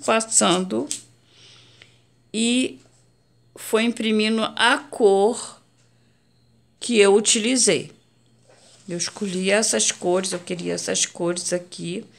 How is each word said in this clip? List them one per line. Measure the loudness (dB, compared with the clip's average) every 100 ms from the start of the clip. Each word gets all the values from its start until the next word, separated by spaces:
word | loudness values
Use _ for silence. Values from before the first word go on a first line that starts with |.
passando | 0 0 0 2 2 2 0 -4 -6 -10 -14 _ _ _ -20 -20 -20 -20 -20 _ _ _ _
e | -2 0 0 -2 -6 -20 _ _ _ _ _ _ -20
foi | -2 0
imprimindo | 0 -2 0 2 2 0 -2 0
a | 0 0
cor | -4 2 4 4 2 0 -10 -18 _ _ _ _ _ _ _ _ _ _ _ -12
que | 0 4
eu | 6
utilizei. | 6 4 0 2 2 2 0 -2 -16 _ _ _ _ _ -20 -20 -20 -10
Eu | -8
escolhi | -8 -6 -6 -4 0
essas | 2 2 0 0
cores, | -2 0 0 0
eu | -6
queria | -8 -8 -6
essas | -6 -4 -2 -4
cores | -4 -4 -4 -4
aqui. | -6 -6 -12 -10 -10 -12